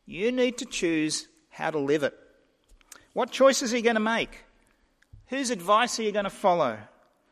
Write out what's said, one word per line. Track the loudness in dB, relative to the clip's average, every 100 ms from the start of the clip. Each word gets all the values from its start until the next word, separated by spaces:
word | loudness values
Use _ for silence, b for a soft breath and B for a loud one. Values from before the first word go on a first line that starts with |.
| -14
You | -4 -2
need | 0 0 -2
to |
choose | -8 -4 0 0 0 -4 -8 _ _
how | -8 -4
to | -2
live | 0 2
it. | 0 -4 -20 _ _ _ _ -20 -20 B B
What | -4 -2
choices | 4 4 4 0
are | 0
you |
gonna | 0 0
make? | 0 -2 -4 -10 -20 _ _ _ _ _ _ -20 -8
Whose | -4 -4
advice | -2 2 2 2 -2
are |
you | -2
gonna | -2 -4
follow? | 0 2 4 2 -2 -12 _ _ _ _